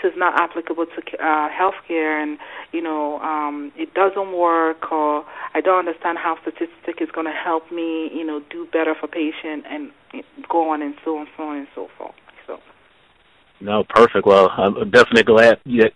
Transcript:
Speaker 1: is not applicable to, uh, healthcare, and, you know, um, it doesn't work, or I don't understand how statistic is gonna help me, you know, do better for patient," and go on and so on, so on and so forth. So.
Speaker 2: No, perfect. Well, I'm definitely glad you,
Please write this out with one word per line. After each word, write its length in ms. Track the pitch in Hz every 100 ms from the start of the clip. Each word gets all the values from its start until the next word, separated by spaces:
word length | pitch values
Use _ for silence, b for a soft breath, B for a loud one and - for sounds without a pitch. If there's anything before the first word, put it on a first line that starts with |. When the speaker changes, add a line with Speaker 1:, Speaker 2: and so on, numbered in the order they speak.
Speaker 1:
is 80 | 180
not 240 | 165 180 139
applicable 460 | 170 170 165 165
to, 160 | 165 - - -
uh, 320 | 156 156 151
healthcare, 760 | 165 190 - - 165 156 151
and, 140 | 151 151 B B B
you 100 | 170
know, 360 | 165 156 147 147
um, 520 | 156 156 147 147 143 -
it 160 | 160
doesn't 360 | - 190 196 196
work, 600 | 180 175 165 160 160 -
or 320 | 160 151 147 - B B
I 80 | 156
don't 260 | 156 185 175
understand 300 | 165 180 170
how 180 | 170 165
statistic 580 | - - 165 - - 165
is 100 | 156
gonna 200 | - 160
help 400 | 151 180 160 -
me, 380 | 170 165 160 156
you 120 | 151
know, 160 | 160 147 147
do 160 | 170 165
better 280 | 165 160
for 120 | 156 151
patient," 580 | 175 156 156 160 151 -
and 200 | 147 143 _ _ - - - -
go 180 | 170 160
on 140 | 151
and 120 | 143 143
so 140 | 160 156
on, 120 | 147
so 100 | -
on 120 | 156 147
and 120 | 139
so 140 | - - -
forth. 160 | - - _ - -
So. 140 | - _ _ _ _ _ _ _ _ _ -
Speaker 2:
No, 260 | 101 107 -
perfect. 380 | 110 117 101 101
Well, 240 | 98 95
I'm 400 | - 98 120 107
definitely 320 | 120 - 117
glad 380 | 110 110 117 107
you, 200 | - 120 110